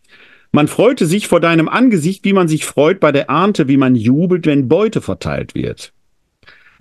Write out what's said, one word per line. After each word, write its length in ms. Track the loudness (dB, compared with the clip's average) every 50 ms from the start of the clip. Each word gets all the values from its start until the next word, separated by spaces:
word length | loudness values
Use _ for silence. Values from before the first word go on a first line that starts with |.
| _ _ -20 -20 -20 _ _ _ _ _ 0
Man 120 | 0 0
freute 400 | 0 0 2 2 2 2 2 0
sich 200 | 0 0 -2 0
vor 120 | 0 0 0
deinem 280 | 2 2 2 0 0
Angesicht, 580 | 0 0 0 2 2 2 0 -2 -4 -4 -4 -2
wie 80 | 0 0
man 140 | 2 2
sich 180 | 0 -2 -4 -6
freut 340 | -4 -2 0 2 2 2 2
bei 120 | 0 0
der 160 | 0 0 -2
Ernte, 400 | 0 0 0 0 0 0 0 0
wie 100 | 2 2
man 180 | 2 2 2 2
jubelt, 500 | 2 2 0 0 0 0 0 -2 -2 0
wenn 220 | 0 0 0 2
Beute 340 | 2 0 0 0 -2 -4 -6
verteilt 540 | -6 -6 -8 -8 -8 -6 -6 -6 -8 -8 -8
wird. 380 | -8 -8 -8 -10 -12 -18 -20 _ _ _ _ _ _ _ _ _ _ _ -20 -20 _ _ _ _ _